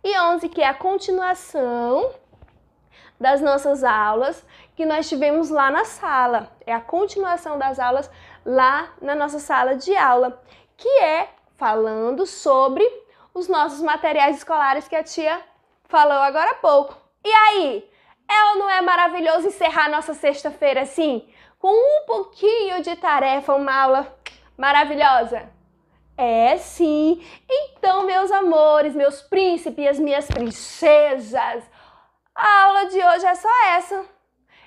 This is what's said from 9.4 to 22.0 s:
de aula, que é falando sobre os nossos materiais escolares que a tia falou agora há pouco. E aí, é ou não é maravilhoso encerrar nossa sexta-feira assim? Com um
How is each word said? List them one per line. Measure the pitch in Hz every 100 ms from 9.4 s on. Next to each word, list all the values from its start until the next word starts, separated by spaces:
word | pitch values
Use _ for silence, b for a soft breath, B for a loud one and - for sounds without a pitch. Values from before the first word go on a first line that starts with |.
| 294 269 254 254
de | 359 392
aula, | 277 247 254 247 _ b b _
que | 480 539
é | 330 320 - _ _ -
falando | 247 220 220 220 226 269 381
sobre | - 302 262 262 269 466 - - b b
os | 359 349
nossos | 330 294 285
materiais | 320 302 320 302 277 294
escolares | - 320 277 269 -
que | 320
a |
tia | 320 - 311 349 - _ _ _ _
falou | 311 294 277
agora | 277 294 330
há | -
pouco. | - 285 277 - _ _
E | 415
aí, | 440 427 415 294 214 - b b b -
é | 415 415
ou | 392
não | 403
é | 370
maravilhoso | 359 349 349 359 320 330 359
encerrar | - 330 320 302
nossa | 302 311
sexta-feira | 294 294 285 302 302 285 262
assim? | 277 - 311 233 - b b b
Com | 370
um | 440 539 605